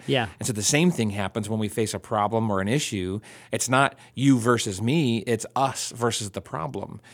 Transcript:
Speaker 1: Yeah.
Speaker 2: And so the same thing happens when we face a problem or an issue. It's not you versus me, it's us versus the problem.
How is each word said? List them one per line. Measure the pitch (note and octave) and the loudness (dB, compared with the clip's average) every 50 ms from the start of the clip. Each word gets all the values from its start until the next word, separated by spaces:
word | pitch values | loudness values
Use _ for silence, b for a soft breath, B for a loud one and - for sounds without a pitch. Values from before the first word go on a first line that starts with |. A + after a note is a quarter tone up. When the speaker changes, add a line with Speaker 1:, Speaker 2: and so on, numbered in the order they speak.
| - | -4
Speaker 1:
Yeah. | - C3+ B2+ A#2 - - - | -2 0 0 0 -2 -6 -6
Speaker 2:
And | A#2 | -6
so | - A2 | -4 -4
the | G#2+ | -2
same | G2 - D3 D3+ F3 F3+ | 0 2 4 4 4 4
thing | E3 B2 A2+ G#2 | 2 2 0 -2
happens | G2 G2+ G2 F#2+ - A#2 G#2 G2 | -2 -2 -4 -4 -4 -6 -4 -4
when | A2 A2 | -4 -2
we | G#2+ G2+ | -2 -2
face | - A#2+ A2 G2+ - | -2 -2 -2 -2 -2
a | G2 | -8
problem | - - A#2 G#2+ G#2 G#2 A2 A2+ A2+ A2 | -6 -2 0 0 2 2 2 0 2 2
or | G2+ F#2+ | 0 0
an | F#2+ | 0
issue. | G2+ B2 D3+ - - A2+ G2 F2+ F#2 F#2+ A2 B B B B B B | 0 0 0 0 -2 -4 -4 -4 -4 -4 -6 B B B B B B
It's | - A2+ - A#2+ | -6 -4 -2 2
not | C3 C3 C#3 - - B B B B | 4 4 4 2 0 B B B B
you | - C3 C#3 C3+ | 2 6 6 6
versus | A#2+ A2 A#2+ A#2+ A2+ - A2+ F#2+ F2+ | 6 6 4 4 4 2 -2 -4 -2
me, | G#2+ A#2+ D3+ E3+ D3 A#2+ A2+ A2+ | -2 0 2 2 2 2 0 0
it's | - B2 A#2 G#2 - - - | 0 -2 -2 -2 -2 -6 -2
us | B2 C3+ C3+ B2 - - - | 0 0 0 -2 -4 -8 -8
versus | - A#2+ A#2+ A#2 G#2+ - A2 G2+ | -4 -2 -2 0 0 -2 -6 -6
the | - G2 | -8 -10
problem. | F#2 - - C#3 - D#2 - G2 - - - A2 B B | -10 -8 -8 -8 -8 -8 -8 -10 -10 -10 -14 -16 B B